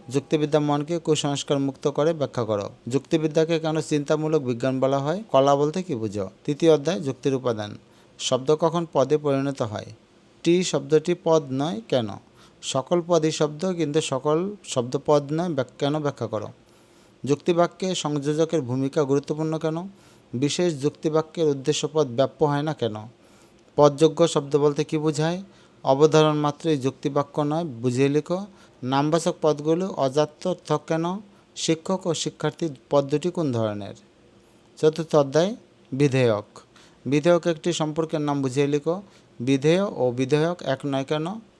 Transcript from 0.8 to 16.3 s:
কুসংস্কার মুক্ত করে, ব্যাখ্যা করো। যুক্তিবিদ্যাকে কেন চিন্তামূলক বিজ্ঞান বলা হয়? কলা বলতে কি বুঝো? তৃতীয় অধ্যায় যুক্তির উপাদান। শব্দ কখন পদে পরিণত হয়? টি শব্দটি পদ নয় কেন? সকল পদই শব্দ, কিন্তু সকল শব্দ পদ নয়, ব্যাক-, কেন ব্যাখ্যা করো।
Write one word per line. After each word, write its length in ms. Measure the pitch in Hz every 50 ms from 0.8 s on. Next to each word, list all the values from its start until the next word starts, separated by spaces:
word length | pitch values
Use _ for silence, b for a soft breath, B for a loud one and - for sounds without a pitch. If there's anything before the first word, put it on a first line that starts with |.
| 147 151 175 165
কুসংস্কার 600 | - 165 151 143 - 143 143 139 - - 151 139
মুক্ত 320 | 139 135 131 - - 147
করে, 220 | 139 151 143 165
ব্যাখ্যা 320 | 170 156 135 123 - 127 117
করো। 260 | 104 107 101 98 - - - - 117
যুক্তিবিদ্যাকে 680 | 123 135 - - 170 160 156 156 151 165 160 160 170 160
কেন 220 | 160 156 156 156
চিন্তামূলক 640 | 147 - 151 147 143 139 156 151 156 156 160 151
বিজ্ঞান 380 | 131 123 123 117 131 131 131 131
বলা 180 | 131 135 139 139
হয়? 240 | 139 147 170 202 226 -
কলা 240 | - 135 135 143 143
বলতে 260 | 139 147 151 156 190
কি 120 | 180 185 143
বুঝো? 360 | 110 113 107 95 104 95 95 - _ -
তৃতীয় 300 | - 147 143 170 165 156
অধ্যায় 260 | 147 139 160 185 202
যুক্তির 340 | 160 135 127 - - 143 135
উপাদান। 440 | 127 127 123 113 107 104 104 104 - - _ b b b b b b
শব্দ 380 | - - 131 127 131 151 156
কখন 300 | 151 175 160 156 175 170 160
পদে 260 | - 147 127 135 151 151
পরিণত 440 | 147 143 135 135 139 143 135 -
হয়? 240 | 127 107 104 104 101 107 110 - _ _ _ _ _ _ _ _
টি 220 | - 165 170 180 180
শব্দটি 500 | - - 143 139 135 156 151 151 180 175 175 -
পদ 180 | 170 160 160 151 131
নয় 300 | 131 135 143 165 196 226 226 -
কেন? 200 | - 127 110 104 101 110 - _ b b b b b b
সকল 400 | - - - 165 - - 180 175 165
পদই 240 | 170 175 165 156 160
শব্দ, 420 | 151 - 156 147 151 151 180 190
কিন্তু 280 | 185 170 160 147 147 156
সকল 500 | 151 - 139 127 - 151 151 165 185 202 208 196 -
শব্দ 340 | - - 135 117 127 127 139 -
পদ 260 | - 151 147 143 139
নয়, 160 | 151 165 175 185
ব্যাক-, 300 | 156 131 123 - - -
কেন 200 | 147 143 151 156
ব্যাখ্যা 280 | 147 143 - - 117
করো। 220 | 107